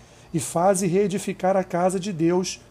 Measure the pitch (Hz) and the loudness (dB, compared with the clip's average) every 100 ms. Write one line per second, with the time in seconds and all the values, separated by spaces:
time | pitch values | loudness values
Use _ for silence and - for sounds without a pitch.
0 | - - - 165 - 170 185 190 196 185 | -20 -20 -6 -6 -2 2 2 2 2 2
1 | 208 190 - 180 185 190 185 170 185 190 | 0 -2 -6 -2 0 0 0 0 0 0
2 | 185 160 165 180 185 - - | -4 -2 2 2 -2 -8 -16